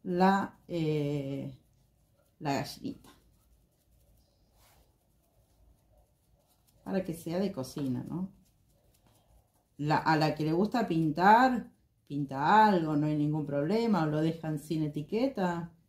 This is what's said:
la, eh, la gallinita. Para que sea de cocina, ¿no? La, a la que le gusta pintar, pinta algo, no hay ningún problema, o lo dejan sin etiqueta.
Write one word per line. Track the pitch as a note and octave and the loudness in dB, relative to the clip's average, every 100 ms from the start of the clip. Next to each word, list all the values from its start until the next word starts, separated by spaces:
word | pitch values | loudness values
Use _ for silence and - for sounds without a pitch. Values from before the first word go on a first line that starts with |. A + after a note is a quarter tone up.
la, | F#3 F3+ F#3 G3 - - - | -2 2 4 2 -4 -12 -10
eh, | E3+ D#3 D3+ C#3+ D3 C#3 C#3 C3+ C3 _ _ _ _ _ _ _ _ | -4 0 0 -2 -4 -6 -8 -10 -14 _ _ _ _ _ _ _ _
la | D3 | -4
gallinita. | C#3 - - - - - - _ _ _ _ _ _ _ _ _ _ _ _ _ _ _ _ _ _ _ _ _ _ _ _ _ _ _ _ _ _ _ _ _ _ _ _ | -4 -6 -10 -12 -12 -20 -20 _ _ _ _ _ _ _ _ _ _ _ _ _ _ _ _ _ _ _ _ _ _ _ _ _ _ _ _ _ _ _ _ _ _ _ _
Para | - F#3+ | -4 -4
que | F3+ E3 | -2 -8
sea | E3 F3 | -6 -2
de | G3 | -2
cocina, | F#3+ C3 - C3+ B2 - | -4 -10 -6 -4 -4 -6
¿no? | E3 F#3+ - _ _ _ _ _ _ _ _ _ _ _ _ _ - | -8 -8 -12 _ _ _ _ _ _ _ _ _ _ _ _ _ -6
La, | D3 D3+ | 0 2
a | - D#3 | 2 2
la | D#3 D3+ | 2 0
que | D#3 | -2
le | |
gusta | E3 G#3+ B3 G#3+ | 0 0 0 0
pintar, | E3 D#3+ D#3 F#3+ A3 C4 A#3+ - _ _ _ _ | 0 0 4 6 8 6 2 -6 _ _ _ _
pinta | C#3+ C#3 C3+ D#3 G#3 G#3+ | -6 -6 -2 4 6 6
algo, | F3+ D#3+ D3+ | 4 2 0
no | D3+ | 0
hay | D3+ | 0
ningún | D3 D#3 C#3+ | 0 -2 -2
problema, | C#3+ D3+ A3 A#3 F#3 | -2 0 0 2 2
o | D#3 | 2
lo | D3+ | 0
dejan | D#3+ E3 D#3+ D3+ | 0 -2 -6 -6
sin | - D#3+ | -4 -2
etiqueta. | D3+ D3 D3+ G#3+ C4+ A#3 F3+ E3+ E3+ _ | -2 -4 -4 -2 -2 -2 -4 -4 -8 _